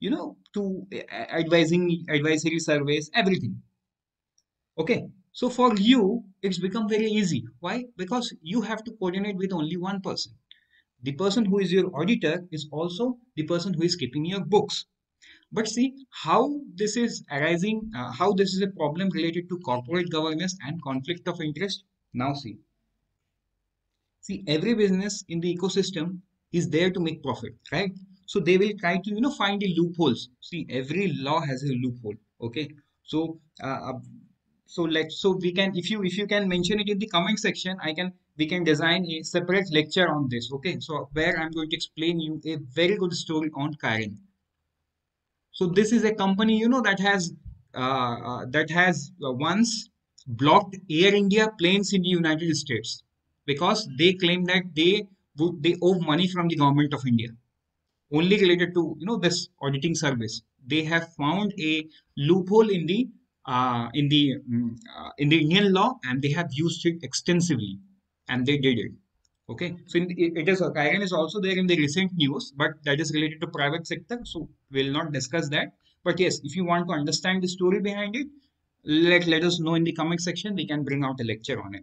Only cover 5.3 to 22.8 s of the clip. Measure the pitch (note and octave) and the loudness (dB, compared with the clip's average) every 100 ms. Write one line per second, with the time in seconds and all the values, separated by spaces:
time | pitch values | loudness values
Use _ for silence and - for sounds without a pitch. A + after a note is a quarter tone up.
5.3 | - B3 B3 B3 G#3 G#3 C4 F#3+ A#3 - | -4 -2 4 4 6 6 6 4 0 -6
6.3 | _ G3 E3+ F#3 A3+ G#3 G#3+ A3 G#3+ F#3 | _ -4 -2 -2 -2 0 0 2 2 2
7.3 | C#3 A2 - E3+ A#3 B3 - F#3 B3 A#3+ | 0 -4 -10 -6 -6 -8 -10 -4 -4 -4
8.3 | C4+ D#3+ A3+ G#3 A3 A#3 - F#3 F#3 G#3 | -8 -6 -4 -2 -6 -10 -6 -4 -2 -4
9.3 | F#3 F#3+ F3+ D3+ F3 F#3 G3 F#3+ - - | -2 -4 -2 -4 -4 -6 -6 -6 -8 -10
10.3 | - _ _ _ _ _ _ B2+ C#3 F#3+ | -14 _ _ _ _ _ _ -8 -2 0
11.3 | A3 G#3 G3+ F#3 F#3+ F#3 C#3+ F3 A#3 D#3 | 2 2 2 2 2 2 0 0 2 0
12.3 | F3 F3+ D#3 C#3+ D3 F3 F3 B3 B3 _ | -2 -4 -10 -8 -6 -6 -2 -4 -4 _
13.3 | - D3+ F3 G3 D#3 E3+ - C#3 D3+ D#3+ | -8 -2 -2 -2 0 0 0 -4 -4 -4
14.3 | G3 D#3 G#3 - - - _ _ _ - | -4 2 2 2 -4 -12 _ _ _ -20
15.3 | - _ E3+ A3+ A#3+ C4 B3+ - - D#3 | -20 _ -4 -2 0 0 -2 -16 -8 0
16.3 | F#3+ C#4 D4 B3 F3 G#3 A#3+ A#3 F3 - | 2 2 -2 -8 -4 -2 0 -2 -2 -8
17.3 | C#3 D#3 E3+ G#3 A3 - B2+ B2 - F#3 | -2 0 0 0 -2 -6 -8 -8 0 2
18.3 | F#3+ G3 F#3+ G3 - D3 D#3+ F#3+ D#3+ E3 | 4 2 0 -2 -2 -4 -2 -2 0 -2
19.3 | F3 F3 F3 B2+ B2 B2 F3 F3 D#3+ D#3 | -2 -6 -6 -4 -4 -2 -4 -2 -2 -2
20.3 | D#3+ F#3 F3+ B2+ E3 C#3+ C3 C3 F3 - | -2 -4 -6 -8 -8 -6 -6 -6 -6 -6
21.3 | E3+ D#3 D3+ G3 F#3+ _ _ _ A#2+ C3+ | -6 -6 -6 -6 -8 _ _ _ -6 -4
22.3 | C#3+ A2+ - _ _ | -4 -8 -16 _ _